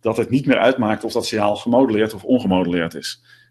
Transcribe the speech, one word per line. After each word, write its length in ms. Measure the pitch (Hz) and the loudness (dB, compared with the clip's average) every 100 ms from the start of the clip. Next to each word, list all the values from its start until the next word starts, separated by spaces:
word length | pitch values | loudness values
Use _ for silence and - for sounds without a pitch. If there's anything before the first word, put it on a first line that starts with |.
dat 160 | 113 110 | -4 -2
het 140 | 113 | 0
niet 160 | 127 139 | 0 2
meer 120 | 117 | 2
uitmaakt 460 | 110 131 107 107 | 4 2 0 -2
of 80 | 113 | -4
dat 140 | 117 - | -4 -4
signaal 300 | 107 104 104 | -2 0 -2
gemoduleerd 580 | - 120 135 107 107 | 0 4 4 2 0
of 100 | 104 | -4
ongemoduleerd 720 | - 127 107 92 87 87 82 | 0 0 2 0 0 -2 -4
is. 280 | 76 - - _ - _ | -6 -12 -14 _ -20 _